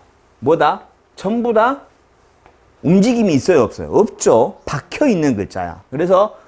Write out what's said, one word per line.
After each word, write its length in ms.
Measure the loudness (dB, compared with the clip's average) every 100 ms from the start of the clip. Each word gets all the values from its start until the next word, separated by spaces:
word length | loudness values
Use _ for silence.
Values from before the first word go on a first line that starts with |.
| _ _ _ _
뭐다? 460 | -2 2 0 -2 -8 _ _
전부 380 | -10 -6 -4 0
다 300 | 0 0 -2 -10 _ _ _ _ _ _ _ _ _
움직임이 500 | 0 2 2 0 0
있어요, 280 | 0 2 2
없어요? 300 | 0 -4 -2
없죠. 640 | 0 0 -2 2 2 2 -4
박혀 420 | -10 -10 -10 -2 0
있는 300 | 0 0 -2
글자야. 440 | -6 -8 -10 -12 _
그래서 440 | -6 0 2 0 -4